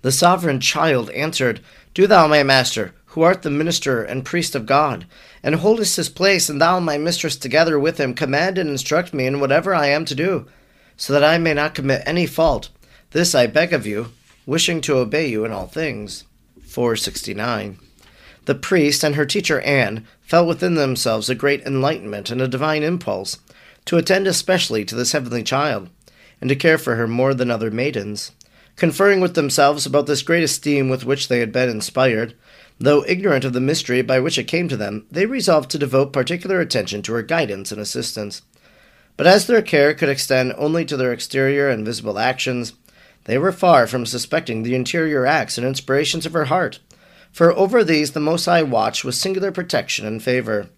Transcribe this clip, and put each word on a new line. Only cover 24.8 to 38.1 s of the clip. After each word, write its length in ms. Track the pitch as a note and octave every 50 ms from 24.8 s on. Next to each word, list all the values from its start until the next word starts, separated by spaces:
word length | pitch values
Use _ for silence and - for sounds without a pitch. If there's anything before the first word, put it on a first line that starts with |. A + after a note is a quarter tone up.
| G#2
to 100 | F#2 A2
this 180 | A#2+ B2 A#2+
heavenly 300 | - D3+ B2+ A#2+ A#2+ A#2+
child, 460 | G#2+ - C3 C#3 D3 D3+ B2 G#2 F#2+ F2 _ _ _ _ _ _ _ - _ _
and 80 | - B2+
to 60 | C#3+
care 240 | C#3 - E3 D#3+ D3+
for 160 | - C3 A#2
her 140 | A2+ A#2 A2+
more 260 | A#2 A#2+ B2+ C3+ C#3
than 160 | B2 B2+ B2
other 200 | A#2 A2 A2+ A2+
maidens. 600 | G#2+ A#2 B2+ D3 C#3+ A2+ G2 G#2 G#2 G2+ - - _ _ _ _ _ _ _ _ _
Conferring 440 | - - E3 C#3 - G3 G3+ G3 F#3
with 140 | F#3 F3 F3
themselves 520 | E3+ D3 C#3 C3+ - C#3+ C#3+ D3 D3 -
about 200 | C#3 C3 D3 C#3+
this 160 | C#3+ D3 C3+
great 220 | - - E3+ E3+ E3
esteem 440 | D3 - - - D3+ D3 C#3 C3+ C3
with 160 | C3 C3 A#2
which 240 | A#2+ C#3 C#3 - -
they 120 | B2+ A#2+
had 100 | A#2+ A2
been 180 | G#2 B2 B2+ B2
inspired, 680 | A2+ G#2+ G#2 - - C3 C3 C3 A2+ G#2+ A#2 A#2 - _ _ _ - - - _ _ _
though 260 | A2+ C3+ D3 D3 D3
ignorant 380 | - F#3 F3+ G3 G3 D3 C3 B2+
of 80 | C3
the 80 | B2 B2+
mystery 420 | C3 C3+ D#3+ C#3+ - - B2 B2+
by 180 | B2 A2+ C3+ C3
which 180 | B2+ E3 E3+ -
it 60 | A2+
came 240 | - - E3+ F3 D#3
to 80 | C3+
them, 280 | G#2 G#2 G2 G#2 G#2+ - _
they 160 | - E3 G3
resolved 440 | A3 C4+ C4 F#3+ - E3 D3+ - C3
to 80 | - D3+
devote 340 | C#3+ B2+ B2 C3+ C#3 C#3
particular 480 | - C#3 B2 C3 F3 F3 - F#3+ G3 F3+
attention 420 | E3+ - - A#2+ G2 F2 G2+ G#2
to 100 | F#2+ -
her 100 | A2+ A#2
guidance 500 | A2 G#2+ D#3+ E3+ D3+ G#2 G2 F#2+ G2 -
and 80 | G#2+ G#2
assistance. 600 | G#2 - - B2+ A2 -